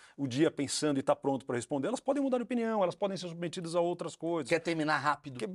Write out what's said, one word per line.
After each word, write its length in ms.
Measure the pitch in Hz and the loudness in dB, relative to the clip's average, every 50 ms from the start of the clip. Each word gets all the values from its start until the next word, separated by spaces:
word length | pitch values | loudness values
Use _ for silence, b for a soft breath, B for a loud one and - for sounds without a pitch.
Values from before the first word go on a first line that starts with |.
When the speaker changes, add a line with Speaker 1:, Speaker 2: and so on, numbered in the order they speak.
| B B B | B B B
Speaker 1:
o 100 | - 139 | -6 -4
dia 240 | 131 117 135 160 - | -2 2 4 4 4
pensando 480 | - - 139 120 - - 147 151 143 135 | 4 0 -2 -2 -2 0 0 2 2 2
e 40 | |
tá 120 | - - 143 | 2 2 0
pronto 320 | - - 139 135 127 - | 2 0 0 -2 0 -2
pra 80 | - 127 | -2 -4
responder. 320 | 120 113 - 151 135 131 | -4 -2 -2 -2 -2 -2
Elas 140 | 196 247 - | -2 -4 -2
podem 200 | - - 285 285 | -2 -2 0 0
mudar 180 | 269 269 247 247 | 0 0 0 0
de 40 | 247 | 0
opinião, 380 | - 254 240 226 226 220 214 | -2 -2 -2 0 0 2 2
elas 140 | 185 175 - | 2 0 2
podem 200 | - 208 190 196 | 0 -2 -2 -2
ser 120 | 160 180 175 | -4 -6 -8
submetidas 480 | 165 170 175 170 - 190 170 165 160 | -6 -6 -6 -6 -4 -6 -6 0 2
a 40 | 175 | 2
outras 360 | 170 175 175 175 - 160 - | 2 2 0 -2 -6 -8 -8
coisas. 320 | - 160 165 170 165 131 110 | -6 -4 -2 -2 -2 2 2
Speaker 2:
Quer 100 | 170 165 | 2 2
terminar 380 | 165 170 165 160 151 151 151 143 | 2 0 0 2 2 2 2 2
rápido. 400 | 131 147 143 - - 143 127 117 | 2 0 0 0 -4 -10 -8 -6
Speaker 1:
Que, 80 | 214 202 | -6 -6